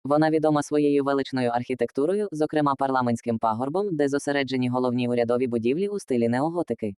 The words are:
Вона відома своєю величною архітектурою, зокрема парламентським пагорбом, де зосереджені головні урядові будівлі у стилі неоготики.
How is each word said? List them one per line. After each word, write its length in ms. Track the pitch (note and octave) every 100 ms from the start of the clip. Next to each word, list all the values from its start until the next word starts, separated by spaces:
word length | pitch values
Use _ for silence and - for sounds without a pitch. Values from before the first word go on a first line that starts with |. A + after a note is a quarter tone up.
Вона 260 | C3+ D3 D#3
відома 340 | D#3 D#3 D3+
своєю 400 | C#3+ D3+ D3 C#3+
величною 460 | C#3 C#3 C3+ C3 B2
архітектурою, 800 | A#2+ B2 B2+ A#2+ - D3 G3+ G#3
зокрема 440 | D3+ D3+ D#3 C#3+ C#3
парламентським 640 | C3+ C3 B2 A#2 A#2+ A2+
пагорбом, 560 | A2+ A2 C3+ E3+ G#3 D#3
де 120 | C#3+
зосереджені 600 | C#3 D3 C#3+ C3+ C3 B2+
головні 380 | B2+ B2+ B2 B2
урядові 400 | A#2+ A#2 B2 B2+
будівлі 400 | A#2 A2+ D3 G3+
у 120 | G3+
стилі 300 | - B2 A#2
неоготики. 640 | B2 D3+ F3 E3 A#2 G#2+